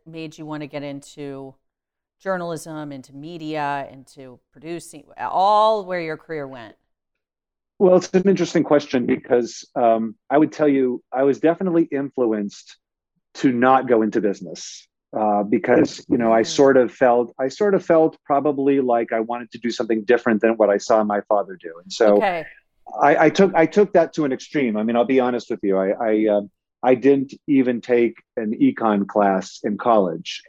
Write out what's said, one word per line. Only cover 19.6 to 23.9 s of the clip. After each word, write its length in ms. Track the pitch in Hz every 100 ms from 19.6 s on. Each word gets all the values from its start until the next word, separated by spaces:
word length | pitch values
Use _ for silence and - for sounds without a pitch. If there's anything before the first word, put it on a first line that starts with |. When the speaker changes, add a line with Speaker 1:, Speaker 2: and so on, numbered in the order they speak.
| 117
Speaker 2:
something 320 | 113 113 113
different 380 | 101 120 123 107
than 160 | 113 107
what 120 | 104
I 80 | 101
saw 260 | - 110
my 180 | 107 104
father 360 | - 104 95 90
do. 140 | 85 82
And 100 | 92
so 260 | - 110 104
Speaker 1:
Okay. 280 | 185 175 101 - _ _ - -
Speaker 2:
I, 240 | 147 165 160
I 40 |
took, 200 | 156 196 165
I 100 | 165
took 280 | 202 208